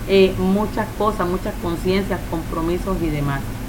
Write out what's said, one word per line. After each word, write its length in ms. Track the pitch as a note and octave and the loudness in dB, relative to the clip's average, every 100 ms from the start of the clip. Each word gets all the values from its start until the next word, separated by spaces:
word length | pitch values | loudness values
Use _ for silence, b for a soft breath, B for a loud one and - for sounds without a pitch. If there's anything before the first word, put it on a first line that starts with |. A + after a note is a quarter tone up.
| - | 4
eh, 280 | G3 F#3+ F#3+ | 6 6 4
muchas 480 | F#3 G3+ G#3 - G#3 - | 2 2 0 -2 -4 0
cosas, 280 | G#3 G#3+ F3 | 0 0 0
muchas 280 | F3+ A3 - | 0 -4 -4
conciencias, 560 | F3 E3+ F#3 F#3+ G3 F3+ - | -4 -2 0 0 0 -2 -4
compromisos 680 | E3 D#3+ E3 D#3+ F3 G3 F#3 | -4 -4 -4 -2 -2 -2 -2
y 60 | E3 | -2
demás. 340 | D3 C#3+ C#3 - - | 0 -2 -2 -4 -8